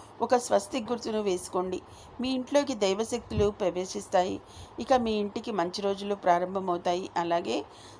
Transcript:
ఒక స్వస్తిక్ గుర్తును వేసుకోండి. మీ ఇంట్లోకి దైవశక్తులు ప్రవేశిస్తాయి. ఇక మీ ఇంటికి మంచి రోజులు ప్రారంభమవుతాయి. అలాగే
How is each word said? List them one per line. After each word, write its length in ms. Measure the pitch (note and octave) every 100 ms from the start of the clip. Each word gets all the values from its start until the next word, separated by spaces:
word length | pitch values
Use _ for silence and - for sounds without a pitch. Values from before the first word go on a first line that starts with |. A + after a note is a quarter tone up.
| - -
ఒక 140 | A#3 B3
స్వస్తిక్ 560 | A#3+ G3+ - C#4 G#3+
గుర్తును 280 | A#3+ A3+ G#3+
వేసుకోండి. 600 | G#3 F3+ - F#3+ F#3 F#3 - - - -
మీ 100 | B3
ఇంట్లోకి 440 | C4 B3 C#4+ C#4+
దైవశక్తులు 760 | B3 G3 F#3+ A3 A#3+ - A3 G#3
ప్రవేశిస్తాయి. 880 | G#3 F#3+ F3 F#3 G#3 G3 G3 F#3 G3 - - - -
ఇక 120 | A3+
మీ 200 | C4 A#3
ఇంటికి 400 | G#3+ G3+ A#3 A3+
మంచి 300 | G3 E3+ F3+
రోజులు 320 | G3 G3 G3+
ప్రారంభమవుతాయి. 960 | G3+ F#3+ F3 F3+ F#3+ F#3 F3 F3+ F3 F#3+ -
అలాగే 480 | E3+ E3+ F#3+ C4 G#4 - - -